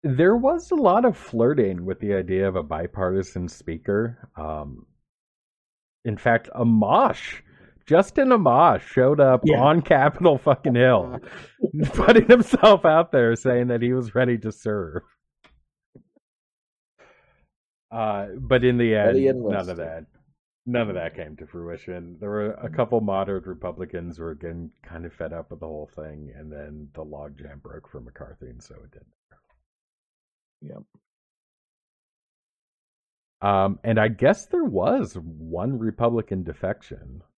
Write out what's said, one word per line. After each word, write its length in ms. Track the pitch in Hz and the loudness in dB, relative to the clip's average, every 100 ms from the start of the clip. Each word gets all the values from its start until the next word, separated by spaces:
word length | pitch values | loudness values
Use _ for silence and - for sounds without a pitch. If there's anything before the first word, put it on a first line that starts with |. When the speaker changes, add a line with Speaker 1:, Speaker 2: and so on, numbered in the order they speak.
Speaker 1:
There 320 | 151 127 175 233 | -2 2 4 4
was 360 | 269 339 - | 2 -2 -2
a 40 | 339 | 0
lot 280 | 220 196 247 | 4 4 2
of 120 | - | -2
flirting 680 | - 113 117 143 101 90 90 | -8 0 2 2 0 -2 -8
with 140 | 92 | -6
the 140 | 104 | -2
idea 340 | 101 87 95 98 | -2 -2 0 0
of 80 | 92 | -2
a 80 | |
bipartisan 840 | 76 78 85 - 92 95 92 92 87 | -6 -8 -8 -4 -2 -2 -4 -8 -10
speaker. 800 | - - 82 - 101 117 120 - - | -10 -12 -10 -4 -2 -2 -8 -20 -14
Um, 480 | 78 78 71 65 - _ _ _ _ _ _ _ _ _ _ _ 117 | -10 -10 -12 -16 -20 _ _ _ _ _ _ _ _ _ _ _ -10
in 120 | 107 | -4
fact, 320 | 123 117 - - | 0 0 -2 -2
Amash, 840 | 117 113 104 170 262 - - - _ _ - _ - | 2 2 4 2 2 -2 -12 -16 _ _ -20 _ 0
Justin 440 | 160 196 - 269 | 2 2 0 2
Amash 500 | 240 156 123 170 101 | 4 4 6 6 4
showed 380 | - - 127 147 | -2 2 2 4
up 220 | 139 127 | 4 4
Speaker 2:
Yeah. 180 | 156 139 | 4 4
Speaker 1:
on 200 | 135 165 | 4 2
Capitol 560 | 147 151 143 - 175 139 | 2 4 4 4 2 4
fucking 380 | - 135 151 120 | 2 0 2 4
Hill, 440 | 127 113 87 123 - - - | 4 4 0 -12 -16 -20 -20
Speaker 2:
<laughs> 300 | _ - 151 - | _ -6 -4 -4
Speaker 1:
putting 400 | - - 233 - | 0 6 6 8
himself 580 | 247 - 262 220 196 170 | 6 6 4 6 6 6
out 260 | 156 170 | 4 4
there 240 | 139 117 117 | 2 2 2
saying 320 | 131 123 123 | 0 0 0
that 140 | 120 | 0
he 100 | 120 | 0
was 240 | 127 117 120 | -2 -2 -2
ready 220 | 123 120 | 0 0
to 140 | 107 | -4
serve. 480 | - 110 104 82 80 _ _ _ _ _ _ _ _ _ - _ _ _ _ _ _ _ _ _ _ _ _ _ _ _ _ _ _ _ | -8 -6 -6 -6 -10 _ _ _ _ _ _ _ _ _ -20 _ _ _ _ _ _ _ _ _ _ _ _ _ _ _ _ _ _ _
Uh, 360 | 113 110 101 101 104 | -6 -4 -4 -8 -12
but 260 | 123 127 | 0 2
in 140 | 123 123 | 4 2
the 160 | 117 | 2
Speaker 2:
Well, 160 | 107 104 | 2 2
Speaker 1:
end, 80 | 135 | 2
Speaker 2:
he 80 | 135 | 2
Speaker 1:
none 100 | 127 | 0
of 80 | 110 | -2
Speaker 2:
enlisted. 320 | 98 90 85 | -4 -6 -10
Speaker 1:
that, 280 | 82 82 78 _ _ _ _ _ 123 | -10 -12 -18 _ _ _ _ _ -6
none 240 | 120 107 | -4 -4
of 60 | 90 | -6
that 200 | 82 - | -8 -10
came 200 | 78 76 | -16 -16
to 100 | 80 | -18
fruition. 680 | 87 85 85 - 90 85 85 | -16 -14 -14 -14 -14 -16 -14
There 100 | 101 | -8
were 220 | 104 104 | -6 -6
a 180 | 107 117 | -8 -10
Speaker 2:
Mm. 60 | 78 | -6
Speaker 1:
couple 260 | 117 117 | -2 -2
moderate 460 | 104 95 98 95 92 | -2 -2 -4 -6 -8
Republicans 680 | 90 90 85 90 90 87 80 | -12 -12 -12 -12 -12 -12 -12
who 60 | |
were 120 | 82 76 | -14 -12
getting 360 | 85 85 82 _ | -12 -14 -16 _
kind 220 | - 85 85 | -20 -18 -18
of 80 | |
fed 200 | _ 80 | _ -12
up 160 | 82 80 | -12 -16
with 100 | 76 | -16
the 80 | 80 | -14
whole 200 | 76 73 | -14 -16
thing, 440 | - 78 76 73 71 | -16 -18 -18 -20 -20
and 160 | 76 | -20
then 380 | 73 73 76 73 | -18 -18 -20 -20
the 100 | 76 | -18
logjam 580 | 78 73 73 71 71 71 | -18 -16 -18 -20 -20 -20
broke 280 | - - _ | -20 -20 _
for 100 | - | -20
McCarthy, 500 | 60 - - - - | -20 -20 -20 -20 -20
and 120 | - | -20
so 120 | - - | -20 -20
it 160 | 135 | -20
didn't. 220 | - _ _ _ _ _ _ _ _ _ _ _ _ _ _ _ _ | -20 _ _ _ _ _ _ _ _ _ _ _ _ _ _ _ _
Speaker 2:
Yep. 220 | 147 - - _ _ _ _ _ _ _ _ _ _ _ _ _ _ _ _ _ _ _ _ _ _ _ _ _ | -20 -20 -20 _ _ _ _ _ _ _ _ _ _ _ _ _ _ _ _ _ _ _ _ _ _ _ _ _
Speaker 1:
Um, 380 | 101 98 98 98 | 0 2 0 -2
and 140 | 117 110 | -2 0
I 100 | 110 | 0
guess 360 | 107 131 202 - | 2 0 0 -2
there 200 | 359 302 | -4 -2
was 520 | 98 98 262 208 92 | -2 0 -2 -4 -10
one 600 | 80 78 80 85 110 131 | -14 -16 -10 -6 -6 -4
Republican 640 | 110 98 117 117 - 95 | -6 -2 -2 -2 -6 -8
defection 800 | 85 78 95 104 - - 69 64 _ | -8 -8 -8 -8 -12 -20 -20 -20 _